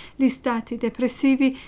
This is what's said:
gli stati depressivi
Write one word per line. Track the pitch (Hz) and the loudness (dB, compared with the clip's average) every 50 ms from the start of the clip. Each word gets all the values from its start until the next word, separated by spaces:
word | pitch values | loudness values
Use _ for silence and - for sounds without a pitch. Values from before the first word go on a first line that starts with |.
| - - - | -18 -20 -4
gli | - 269 254 | 0 0 2
stati | 262 - - 262 233 226 220 - 240 | 2 0 -2 -2 -2 -2 -4 -6 -8
depressivi | 233 - 226 220 - 254 240 254 - - 269 269 262 277 262 262 - - | -4 -4 -6 -2 -2 -2 -2 -2 0 2 2 4 4 2 0 0 -2 -10